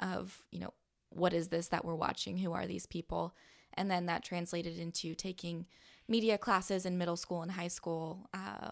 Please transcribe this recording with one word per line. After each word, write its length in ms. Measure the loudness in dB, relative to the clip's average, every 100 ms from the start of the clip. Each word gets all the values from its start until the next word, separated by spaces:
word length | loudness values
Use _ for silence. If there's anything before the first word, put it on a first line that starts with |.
of, 440 | -2 -2 -4 -10 -10
you 80 | -6
know, 160 | -6 -10 _ _ _
what 220 | 2 4
is 160 | 4 2
this 200 | 0 2
that 160 | 0
we're 100 | 0
watching? 440 | 0 0 0 -2 -2
Who 140 | 0
are 140 | -2 -2
these 200 | -4 -4
people? 500 | -6 -2 -2 -2 -6 -20 -20 -10
And 160 | -2 2
then 160 | 2 2
that 180 | 0
translated 540 | 0 -4 -2 -2 -2 -4
into 360 | -4 -4 -4
taking 520 | -4 -6 -4 -4 -6 -8 -14 -20 -10 2
media 300 | 4 6 4
classes 480 | 4 4 4 2
in 140 | 2 2
middle 180 | 2 2
school 240 | 2 0
and 120 | -2
high 160 | -2 -2
school, 600 | -2 -2 -2 -2 -6 -10
uh, 360 | -8 -6 -6 -6